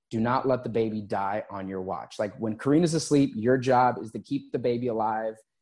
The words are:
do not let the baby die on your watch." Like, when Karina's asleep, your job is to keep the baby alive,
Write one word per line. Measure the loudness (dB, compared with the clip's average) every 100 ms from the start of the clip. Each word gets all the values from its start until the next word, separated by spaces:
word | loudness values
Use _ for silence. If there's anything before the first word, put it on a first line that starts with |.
| _
do | -2
not | 2 2 2
let | 0
the | 0
baby | 0 0 -2
die | -4 -2 -2 -4 -6
on | -8 -6
your | -6
watch." | -6 -8 -8 -6
Like, | -6 -4
when | -6 -2
Karina's | 2 4 4
asleep, | 0 2 2 2
your | 2 2 2
job | 4 4 4 2
is | -6
to | -10
keep | -6 -6 -4
the | -2
baby | 0 0 0
alive, | 0 -2 -2 -4 -8 _ _